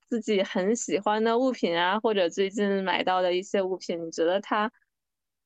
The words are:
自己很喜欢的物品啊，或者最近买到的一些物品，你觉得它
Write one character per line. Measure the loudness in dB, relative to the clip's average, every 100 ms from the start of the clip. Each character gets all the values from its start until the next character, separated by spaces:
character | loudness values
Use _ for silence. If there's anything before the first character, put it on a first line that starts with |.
| -6
自 | -4
己 | 0 0
很 | 0 0 0 0
喜 | -2 -2
欢 | 0 2
的 | 2 2
物 | 0
品 | 0 0 0
啊， | 2 2
或 | 2
者 | 2 0
最 | 0 -2
近 | 0 0 0
买 | 0 0
到 | 2 2
的 | 2
一 | 0
些 | 0 -2
物 | 0 -4
品， | -6 -6 -6
你 |
觉 | -2 0
得 | 0
它 | 0 -2 -2 -6 _ _ _ _ _ _